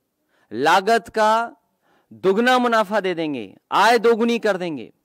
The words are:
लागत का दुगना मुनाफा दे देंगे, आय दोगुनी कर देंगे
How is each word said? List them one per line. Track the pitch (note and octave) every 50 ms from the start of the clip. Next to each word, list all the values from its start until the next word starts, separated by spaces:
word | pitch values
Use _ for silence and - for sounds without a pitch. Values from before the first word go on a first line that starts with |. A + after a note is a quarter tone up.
| _ _ _ _ _ _ _ _ _ -
लागत | G#2 A2+ C#3 D#3 F3 G3 F#3+ G#3 A#3 A3+ - -
का | - A3 G#3+ G#3+ A3 A3+ A#3 A#3 - _ _ _ _ _ _ _ _ _ _ _
दुगना | A2+ A2 G2+ F#3 F#3+ G#3+ A#3+ B3 B3+ B3+
मुनाफा | A#3+ A#3+ A#3 A3 G#3+ F3 G#3+ G#3
दे | F#3 - F3+
देंगे, | E3 E3 D3+ C#3+ B2 G#2 F#2+ - _ _ -
आय | - D#3+ G3 A3+ B3 A#3
दोगुनी | G3 A#3 A#3 G#3 A#3 A#3 A#3 A3+
कर | - G#3+ G3
देंगे | F3+ F3+ F3 D3+ B2+ G#2 - _ _